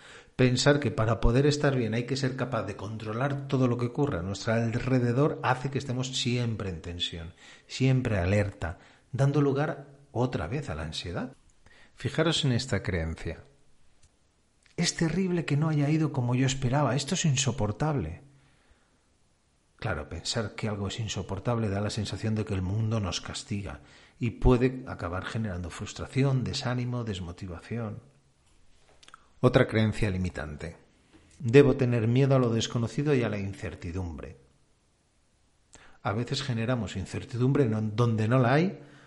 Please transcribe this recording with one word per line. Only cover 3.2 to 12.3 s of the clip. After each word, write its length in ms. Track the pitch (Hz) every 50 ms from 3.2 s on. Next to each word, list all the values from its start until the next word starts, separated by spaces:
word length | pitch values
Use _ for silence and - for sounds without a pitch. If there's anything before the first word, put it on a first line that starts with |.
| 135 143 139 139 - -
todo 180 | 139 131 127 123
lo 100 | 120 117
que 100 | 123 120
ocurre 320 | - - 143 - - 85
a 20 |
nuestro 320 | 85 95 101 - - - 113
alrededor 840 | 117 117 113 110 117 - 123 131 127 120 120 117 127 147 160 - - -
hace 260 | 120 131 131 - 135
que 80 | 131 131
estemos 380 | - - 120 127 131 131 - -
siempre 520 | - 123 120 123 120 120 110 98 101 95
en 120 | 87 80
tensión, 520 | - 87 85 87 - - - 82 82 85 - - - - - - - -
siempre 500 | - - 127 131 131 131 127 123 110 95
alerta, 600 | 87 90 98 104 101 98 - - - 82 85 - - - - _ _ _
dando 300 | - 127 135 139 139 151
lugar 460 | 143 139 127 139 151 160 - - - - - - - _ -
otra 340 | 110 127 131 - - 76 80
vez 220 | 113 151 143 -
a 60 | 87
la 80 | 78 80
ansiedad. 520 | 78 78 - - 85 87 135 233 - - - _ _ _ _ _ - - - - - _
Fijaros 520 | - - 123 - - 160 165